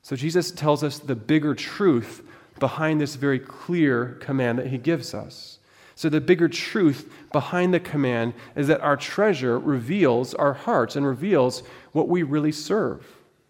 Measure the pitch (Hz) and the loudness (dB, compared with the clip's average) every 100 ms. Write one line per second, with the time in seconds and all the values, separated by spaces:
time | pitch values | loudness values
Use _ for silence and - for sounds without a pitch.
0 | - 135 151 175 170 - 151 147 147 139 | -8 -6 -2 -2 -2 -2 0 2 0 -6
1 | 139 120 107 156 151 135 - - 202 123 | -6 -6 0 2 2 -4 -6 0 2 2
2 | 107 - - - - - 135 - 156 156 | 0 -14 -20 -20 -20 -4 -4 0 0 0
3 | 143 139 139 131 135 - - 175 147 120 | -2 -2 0 0 -4 -16 -4 2 2 2
4 | 123 123 - 135 123 120 127 127 139 165 | -2 -8 -4 0 0 0 -4 -4 -2 -2
5 | - 101 123 - - - _ _ - - | -4 -10 -12 -18 -20 -20 _ _ -20 -6
6 | 160 151 135 175 170 - - 226 165 135 | 0 0 4 4 4 0 -6 2 2 2
7 | - - - 147 - 180 180 175 175 147 | -10 -20 -4 -4 -2 0 2 0 0 -2
8 | 135 117 117 117 - - 143 156 147 139 | 0 0 -2 -6 -10 -4 0 2 2 0
9 | - - 214 156 127 120 135 135 117 202 | -2 0 2 2 0 0 0 -2 -2 2
10 | 151 120 127 - 143 135 - 202 117 147 | 4 4 0 0 0 0 0 0 0 0
11 | 143 127 185 175 127 - - - - 156 | -2 -2 2 4 2 0 -14 -20 -4 -2
12 | - 180 147 151 151 156 - 214 135 - | 0 0 2 0 0 -2 -4 -2 -2 -6
13 | - - _ _ | -14 -20 _ _